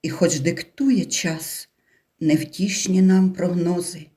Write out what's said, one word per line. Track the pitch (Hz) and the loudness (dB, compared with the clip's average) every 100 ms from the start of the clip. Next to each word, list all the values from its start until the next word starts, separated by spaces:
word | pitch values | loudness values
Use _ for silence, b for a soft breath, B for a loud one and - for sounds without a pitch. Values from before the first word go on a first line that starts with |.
І | 165 | -8
хоч | - 175 147 | 0 0 2
диктує | 143 165 - - 277 233 - | -2 -4 -12 -2 2 2 0
час | - 170 160 - - - _ _ _ _ _ | -4 -4 -6 -8 -12 -16 _ _ _ _ _
невтішні | 156 151 156 - 190 - - 185 | 0 2 0 -4 -4 -2 0 4
нам | 190 185 185 | 6 6 4
прогнози | 185 180 175 170 175 - 160 151 | 0 -2 0 0 -2 -4 -12 -18